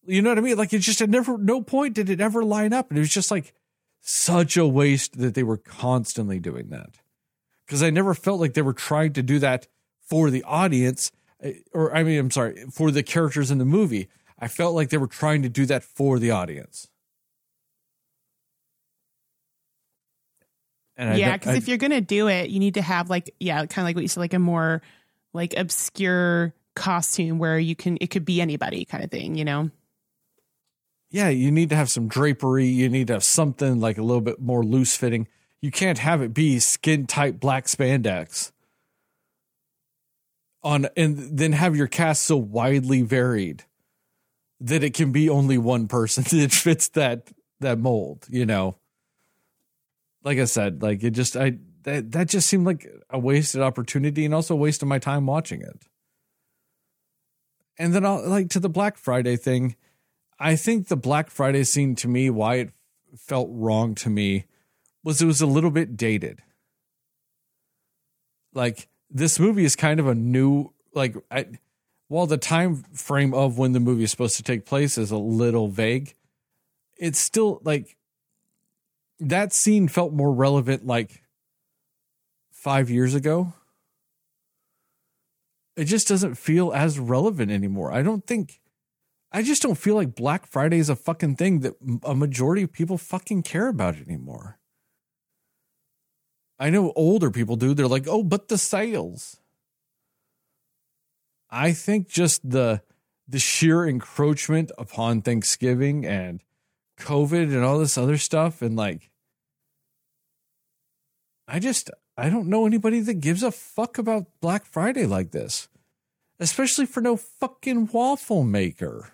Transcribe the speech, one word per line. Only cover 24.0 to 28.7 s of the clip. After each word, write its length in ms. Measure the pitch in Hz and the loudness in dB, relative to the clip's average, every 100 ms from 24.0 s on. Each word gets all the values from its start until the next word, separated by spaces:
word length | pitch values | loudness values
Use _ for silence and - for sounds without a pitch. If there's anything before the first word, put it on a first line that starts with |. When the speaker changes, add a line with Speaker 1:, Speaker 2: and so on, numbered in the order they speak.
Speaker 2:
you 60 | 175 | -4
said, 120 | - | -4
like, 120 | 170 | -2
a 60 | 180 | 0
more, 420 | 175 170 160 160 - _ _ _ _ | 2 2 0 -2 -6 _ _ _ _
like, 180 | 170 170 - | -8 -6 -4
obscure 960 | 180 - - - 185 180 175 170 170 - _ | -4 -4 -6 -4 0 2 2 0 -2 -6 _
costume 640 | - - 175 165 - 165 165 | -6 -2 -2 -2 -2 -2 0
where 200 | 165 160 | 0 0
you 180 | 165 165 | 0 -2
can, 220 | 180 175 | -4 -4
it 60 | 175 | -4
could 180 | 190 | -4
be 160 | 156 175 | -2 0
anybody 460 | 170 147 - | 0 -2 -6